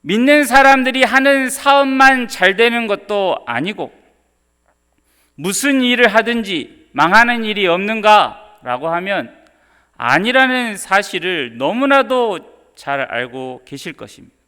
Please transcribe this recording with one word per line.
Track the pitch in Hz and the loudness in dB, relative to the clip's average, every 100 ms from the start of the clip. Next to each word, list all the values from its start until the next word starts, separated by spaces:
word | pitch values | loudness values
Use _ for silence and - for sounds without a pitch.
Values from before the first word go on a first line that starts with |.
믿는 | 143 208 254 294 | -4 0 2 2
사람들이 | 277 254 269 269 254 262 | 4 4 6 4 2 0
하는 | 247 262 269 277 262 | 0 2 2 0 -2
사업만 | 262 277 277 277 269 269 262 240 | -4 2 2 2 4 4 4 -4
잘 | - 185 196 | 0 0 2
되는 | 233 233 233 | 0 0 -4
것도 | 196 - 208 190 147 - | -6 -4 -4 -2 -4 -4
아니고 | 117 170 202 135 _ _ _ _ _ _ _ _ _ _ _ _ _ _ | -6 -6 -8 -12 _ _ _ _ _ _ _ _ _ _ _ _ _ _
무슨 | - 156 190 285 269 | -10 -6 -4 0 0
일을 | 247 240 240 | 0 2 2
하든지 | 208 220 233 202 175 123 _ _ | 2 0 -4 -4 -6 -8 _ _
망하는 | 135 156 202 240 240 | 0 2 4 2 0
일이 | 220 208 190 | -4 -2 0
없는가라고 | 175 202 220 214 208 135 - - _ 127 123 156 | 0 -2 -2 4 4 4 -4 -20 _ -8 -6 -4
하면 | 170 185 190 117 - _ _ _ _ _ _ | -6 -4 -6 -6 -16 _ _ _ _ _ _
아니라는 | 120 143 214 254 262 254 240 202 | 0 0 2 2 2 0 -4 -10
사실을 | - 190 202 185 170 175 127 113 | -2 -2 -2 -6 -4 -4 -6 -4
너무나도 | 139 220 277 277 254 254 233 175 - _ _ | -4 -2 2 2 2 -2 -2 -4 -10 _ _
잘 | _ - 139 | _ -8 -6
알고 | 131 117 123 127 131 127 | -4 -6 -8 -10 -12 -14
계실 | _ 139 - | _ -16 -16
것입니다. | 147 107 - - _ | -16 -20 -20 -20 _